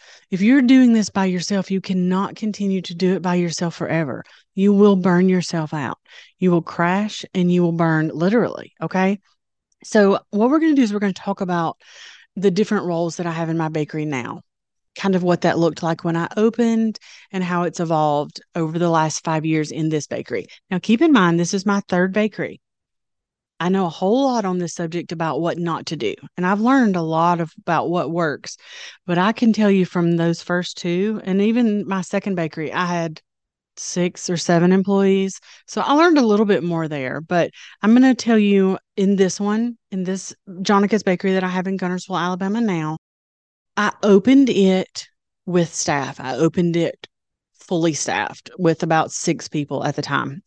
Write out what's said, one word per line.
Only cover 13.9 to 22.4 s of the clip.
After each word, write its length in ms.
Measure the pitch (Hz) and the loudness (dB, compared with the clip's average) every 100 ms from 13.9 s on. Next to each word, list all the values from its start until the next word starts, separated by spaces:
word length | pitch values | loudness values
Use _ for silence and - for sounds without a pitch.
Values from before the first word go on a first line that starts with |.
| 156 | -4
now, 380 | 151 135 117 139 - _ _ _ _ - | -6 -6 -8 -12 -18 _ _ _ _ -6
kind 180 | 196 | -2
of 80 | 185 | 0
what 180 | 180 175 | 2 2
that 180 | 175 - | 2 2
looked 240 | 165 151 | 0 0
like 220 | 165 165 | -4 -4
when 120 | 170 165 | -2 -2
I 120 | 165 - | -4 0
opened 640 | 226 220 233 226 220 202 - - - | 0 2 0 2 -2 -4 -14 -20 -10
and 100 | 190 | -6
how 200 | 180 175 | -2 -2
it's 180 | 175 170 | -2 -2
evolved 600 | 165 156 151 147 147 - _ | -2 2 2 0 -4 -10 _
over 240 | 175 160 165 | -6 -4 -2
the 120 | 170 | 0
last 340 | 165 156 - | 2 0 -2
five 200 | - 160 | -4 -4
years 280 | 156 156 151 | 0 -2 -2
in 160 | 131 160 | -4 -2
this 180 | 156 - | -2 -4
bakery. 400 | - - 113 - - - | -10 -6 -8 -8 -14 -8
Now, 80 | 180 | -4
keep 240 | - 226 | 0 2
in 100 | 330 | 4
mind, 260 | 262 180 170 | 6 4 2
this 140 | 175 | 0
is 120 | 202 196 | -4 -2
my 140 | 202 - | -2 -2
third 240 | 180 185 | -2 0
bakery. 480 | 190 214 - | 0 -4 -4